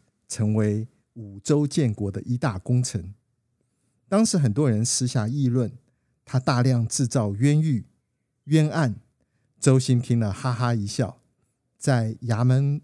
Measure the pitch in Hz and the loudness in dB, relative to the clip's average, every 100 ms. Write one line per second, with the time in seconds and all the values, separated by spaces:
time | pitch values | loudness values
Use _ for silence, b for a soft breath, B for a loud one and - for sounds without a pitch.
0 | _ _ - - 107 107 107 107 113 _ | _ _ -12 -4 0 2 0 -2 -6 _
1 | _ - 104 98 - 151 143 165 127 104 | _ -18 -16 -8 -2 0 0 0 0 0
2 | 101 98 - 123 143 92 - 123 123 98 | -4 -4 -6 -4 -4 -4 -2 -2 -2 -6
3 | 87 101 _ _ _ _ _ _ _ _ | -10 -16 _ _ _ _ _ _ _ _
4 | - 196 226 180 131 101 143 107 117 - | -2 2 2 2 2 2 2 2 0 -2
5 | 123 127 107 143 131 123 113 - _ _ | -2 -2 -2 0 0 0 -2 -6 _ _
6 | _ _ - 131 - 123 131 123 110 - | _ _ -6 -2 0 2 2 2 0 -2
7 | 123 135 104 98 139 151 156 120 - _ | -2 0 -2 0 2 2 2 -2 -4 _
8 | _ _ _ _ - 156 151 - 135 98 | _ _ _ _ 0 2 2 2 -2 -2
9 | - _ _ _ _ _ 139 131 127 123 | -12 _ _ _ _ _ 2 4 4 0
10 | 117 120 107 95 127 117 123 117 101 - | 0 -2 -2 -4 -4 -2 -2 -2 -4 -4
11 | 117 - _ _ _ _ _ _ - 123 | -6 -8 _ _ _ _ _ _ 0 0
12 | 110 113 120 107 127 131 143 147 | 0 -4 -4 2 4 4 2 -2